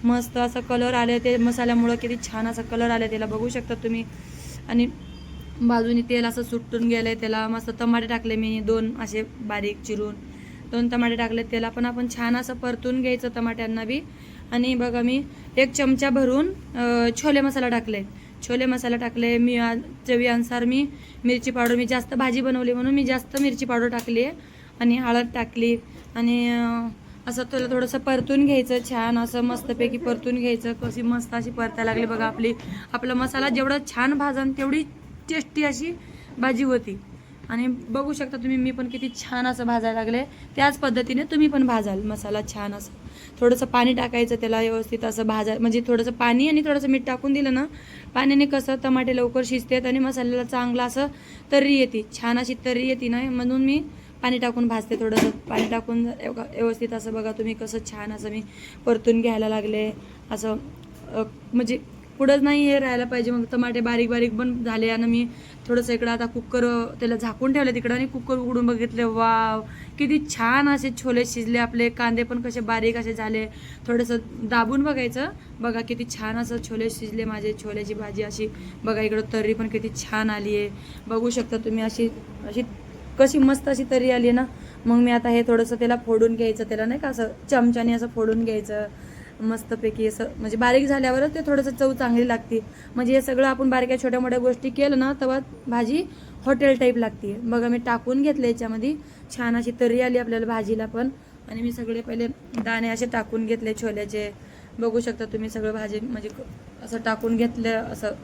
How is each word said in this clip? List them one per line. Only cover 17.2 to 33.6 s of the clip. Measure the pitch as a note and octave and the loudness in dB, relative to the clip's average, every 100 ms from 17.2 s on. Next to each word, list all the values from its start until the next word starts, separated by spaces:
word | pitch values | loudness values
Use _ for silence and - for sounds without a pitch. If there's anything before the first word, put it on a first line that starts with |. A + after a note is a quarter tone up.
| D4+ C#4+ | 2 4
मसाला | C#4 C4+ B3 | 4 2 0
टाकले, | A#3 A3+ G#3 G3+ - - - - | 0 -2 -6 -6 -12 -18 -16 -4
छोले | B3 C4 | 0 2
मसाला | B3+ B3 A#3 | 0 0 -2
टाकले. | A#3+ A#3 A#3 A#3+ | -2 0 2 4
मी | A#3+ A#3+ | 4 4
आ-, | A#3 A#3 A#3 - - | 2 0 -6 -12 0
चवीनुसार | A#3+ A#3+ A#3+ A#3 A#3+ A#3+ | 2 4 2 0 0 2
मी | C4 C#4+ - - - | 2 0 -4 -18 -4
मिरची | A#3+ B3 B3 | 0 0 0
पावडर, | B3 A#3+ A#3+ | 0 2 2
मी | A#3 | 2
जास्त | B3+ B3 | 0 -2
भाजी | B3+ C4 A#3+ | 0 0 2
बनवली | C4 B3+ B3 | 0 0 0
म्हणून | B3 B3+ | 0 2
मी | C#4 | 2
जास्त | B3+ C4 B3+ C#4 | 2 0 -2 0
मिरची | C#4 B3 C4 | 0 0 0
पावडर | A#3+ A#3 | 2 2
टाकली | A#3 A#3 A#3 | -2 -2 0
आहे. | B3+ E4 - - - - | 0 -2 -16 -20 -20 0
आणि | A#3+ A#3+ | 2 4
हळद | B3 A#3 A#3+ | 4 2 2
टाकली | A#3+ A#3 - A#3 A#3 - - - A#3 | -4 -6 0 2 2 -2 -20 -12 -2
आणि, | A#3 A#3+ A#3+ | 2 2 2
अ, | A#3+ A#3 A#3 A#3 G#3 - - - | 2 0 -2 -4 -10 -18 -14 -8
असं | A#3+ | -6
त्याला | B3 C4+ B3+ | -4 -2 0
थोडंसं | B3+ B3 C4 | 0 0 -2
परतून | C4+ C4 B3+ C#4 C#4+ | 0 0 2 4 6
घ्यायचं | C#4 B3 B3 A#3+ | 6 4 0 0
छान | B3 A3+ A#3 | -2 2 2
असं, | A#3 A#3+ | 0 0
मस्तपैकी | A#3+ B3 - A#3+ A#3+ A#3 | 0 -2 -4 0 0 0
परतून | B3 A#3 B3 B3 | -2 -2 -2 0
घ्यायचं. | A#3+ A#3 A#3 | 0 0 -2
कशी | A#3 A#3+ A3 | -6 -6 -2
मस्त | A#3 A#3+ A#3+ | -2 -2 -2
अशी | A#3 A#3 | -6 -6
परतायला | A#3+ A3+ A3+ A3+ | -4 -4 -2 -2
लागली | A3 A3+ | 0 -2
बघा | A3 A3+ | 0 -2
आपली, | A3 A3+ A3+ - G3 - | 0 0 0 -6 -12 -8
आपला | A#3+ B3+ | -6 -2
मसाला | B3+ B3+ C4+ C#4 | 0 0 0 0
जेवढा | A#3 | 2